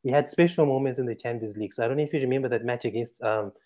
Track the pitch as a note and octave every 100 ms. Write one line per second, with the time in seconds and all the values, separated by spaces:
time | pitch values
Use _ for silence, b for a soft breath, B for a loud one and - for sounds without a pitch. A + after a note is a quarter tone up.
0 | C3 C#3+ C#3+ - F3 E3+ D3 C3+ C3+ B2+
1 | B2 A2 A#2+ A#2 A2 G#2 G#2 - A#2 C#3
2 | D3 D#3 B2+ C3+ B2+ A#2 A#2+ A#2+ A#2 G#2+
3 | A#2 - A2+ A2 G2+ -